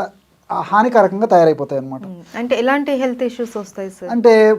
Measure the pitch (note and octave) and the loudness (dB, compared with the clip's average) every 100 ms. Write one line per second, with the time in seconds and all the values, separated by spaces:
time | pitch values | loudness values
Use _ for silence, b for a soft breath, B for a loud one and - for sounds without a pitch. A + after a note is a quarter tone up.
0 | G3+ _ _ _ - F3 E3+ G3+ A#3+ A#3+ | 0 _ _ _ -10 -8 -2 0 2 4
1 | F#3+ F#3+ A3 F3+ E3 D3+ C#3 C#3 C3+ C3 | 2 0 2 4 4 0 -4 -8 -8 -14
2 | F#3+ F3+ E3+ - A#3+ A3+ B3 C#4+ C#4+ C#4 | -16 -18 -14 -10 -4 -2 0 -2 -2 -4
3 | C4 B3 B3+ A#3+ A#3 A3 G3 - F#3+ F#3+ | -4 -4 -6 -6 -10 -10 -12 -12 -14 -12
4 | F3+ A#3 A3+ A3 G#3+ | -8 2 4 6 6